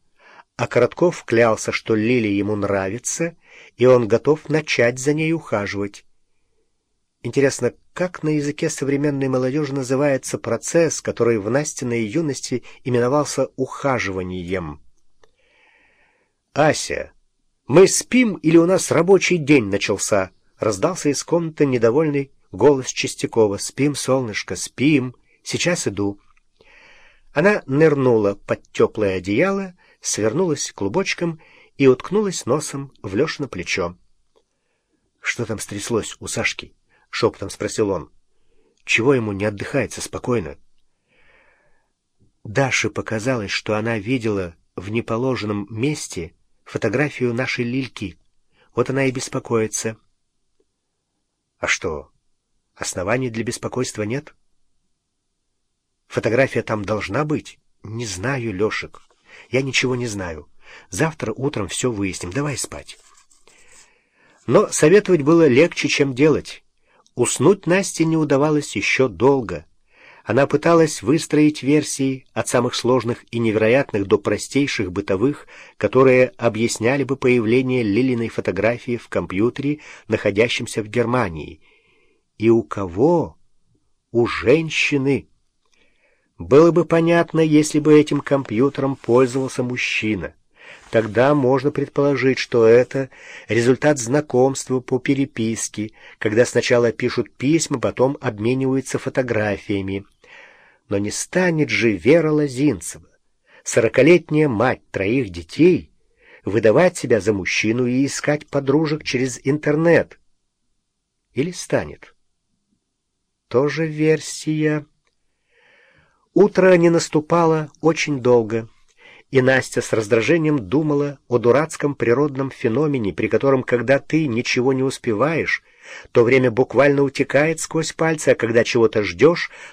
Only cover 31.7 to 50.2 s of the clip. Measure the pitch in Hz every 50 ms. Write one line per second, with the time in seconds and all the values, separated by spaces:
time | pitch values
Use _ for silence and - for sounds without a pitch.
31.7 | _ - 139 131 127 - - - 180 220 214 196 175 - - 113 131 156 - -
32.7 | - 139 139 135 _ _ - 98 95 113 160 - - - 139 127 - 90 85 -
33.7 | - 98 87 87 87 _ _ _ _ _ _ _ _ _ _ _ _ _ _ _
34.7 | _ _ _ _ _ _ _ _ _ _ - - - - 113 113 110 98 - -
35.7 | 104 101 - - 120 104 87 - - - 98 - - 120 - - - - - -
36.7 | _ _ _ _ _ _ _ _ - - 117 101 - - 101 98 - - 104 101
37.7 | - - 107 101 95 85 - - _ _ _ _ _ _ _ _ _ _ _ _
38.7 | _ _ - - - - 110 143 139 120 110 107 98 95 104 107 104 95 - -
39.7 | - 135 104 - - - - - - 92 - 131 120 110 82 71 67 - _ _
40.7 | _ _ _ _ _ _ _ _ _ _ _ _ _ _ _ _ _ _ _ _
41.7 | _ _ _ _ _ _ _ _ _ _ _ _ _ _ - 107 101 139 139 123
42.7 | - - - 104 - 104 - - 110 110 101 131 131 117 101 95 - - - 110
43.7 | 107 104 110 117 113 107 92 113 135 127 110 113 101 95 90 85 - _ _ _
44.7 | - - 90 101 107 117 113 - 113 113 127 131 123 104 104 107 104 101 98 -
45.7 | 113 104 127 151 151 - - - - 92 82 80 _ _ _ _ _ _ _ -
46.7 | - - - 104 101 120 123 - - - 123 120 117 120 131 - - - 120 117
47.7 | 123 135 131 117 - - 107 90 - _ _ _ _ _ _ _ _ _ _ _
48.7 | - 117 123 - 131 135 135 131 123 131 - - - 127 - - 120 113 110 107
49.7 | - - - 110 110 _ _ _ _ _